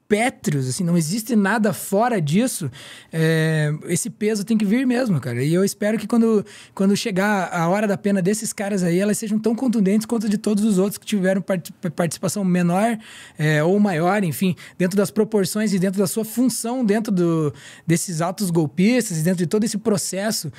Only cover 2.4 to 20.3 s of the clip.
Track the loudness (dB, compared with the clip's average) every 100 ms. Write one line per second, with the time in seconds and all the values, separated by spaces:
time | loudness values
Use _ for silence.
2.4 | 0 -2 -8 -10 -18 -20 -10 0 2 2
3.4 | 2 2 0 -2 -4 -4 -4 -4 -2 -2
4.4 | 0 0 2 2 2 0 0 0 0 -2
5.4 | 0 2 0 0 -2 -2 0 2 4 2
6.4 | 0 -12 -18 0 2 2 0 0 2 0
7.4 | 0 0 0 2 0 0 0 0 0 -2
8.4 | -4 -6 -4 -2 0 2 2 0 -2 -2
9.4 | 0 0 0 2 2 2 0 -2 0 0
10.4 | 0 2 2 2 0 -2 -4 0 2 0
11.4 | -2 -4 -4 -8 -8 -2 -2 -2 -4 -2
12.4 | 0 2 2 2 0 -2 -8 -20 -20 -4
13.4 | 0 2 2 4 2 2 2 2 0 0
14.4 | -2 -2 -10 -4 0 2 0 0 0 0
15.4 | 0 0 0 0 0 0 -2 -2 -4 0
16.4 | 0 0 -4 -2 0 0 0 2 2 2
17.4 | 0 -4 -16 -12 0 0 0 -4 -4 -2
18.4 | 0 0 0 2 2 4 0 -2 0 0
19.4 | 0 0 0 -2 -2 -2 -2 -6 -4